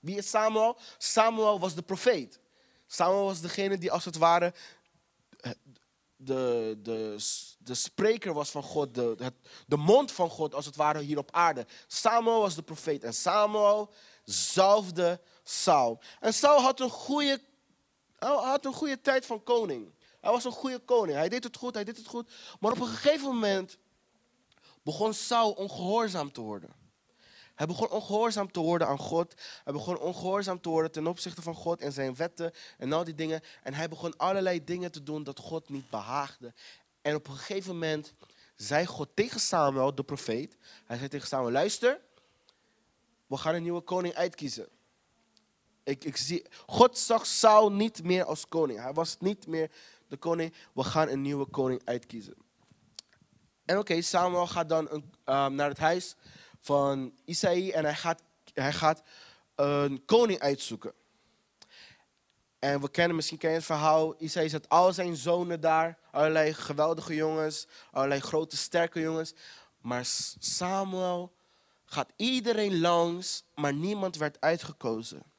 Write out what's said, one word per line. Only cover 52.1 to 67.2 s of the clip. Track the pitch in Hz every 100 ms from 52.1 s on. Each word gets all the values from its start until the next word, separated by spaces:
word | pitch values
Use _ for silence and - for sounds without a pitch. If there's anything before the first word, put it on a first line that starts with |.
| 120 98 - _ _ _ _ _ - - _ _ _ _ _ -
En | 185
oké, | 202 170
Samuel | 170 185 180 175 175
gaat | 175 160
dan | 160 160
een, | 151 143 _
ehm, | - 135 139 139
naar | 143
het | 139
huis | 160 180 - - - - - -
van | - 143 139 135 131 - -
Isaï | 170 196 180 190
en | -
hij | 151 151
gaat, | 170 170 _ _ -
hij | - 156
gaat | 147 156 160 _ - - - _ -
een | 143 143 143 135 -
koning | 226 233 185
uitzoeken. | 143 139 - 113 - - _ _ _ _ _ _ - - - - _ _ _ _ _ _
En | 139 143
we | 139
kennen, | - 175 165
misschien | 156 160
ken | 165
je | 165
het | 156
verhaal, | 156 156 156 160 -
Isaï | 160 180 156
zet | 151 -
al | 165 185
zijn | 185 180 165
zonen | 127 175 175 170
daar, | 160 160 165 165 _
allerlei | - 156 160 156
geweldige | 151 - 143 156 165 151
jongens, | 156